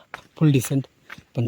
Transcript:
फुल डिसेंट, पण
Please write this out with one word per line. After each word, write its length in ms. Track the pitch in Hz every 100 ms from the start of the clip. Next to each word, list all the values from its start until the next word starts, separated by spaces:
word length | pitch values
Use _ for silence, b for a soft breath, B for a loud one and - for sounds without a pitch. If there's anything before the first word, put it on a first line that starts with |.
| B - - -
फुल 160 | 156
डिसेंट, 320 | 139 - 135 - _ B B _
पण 120 | -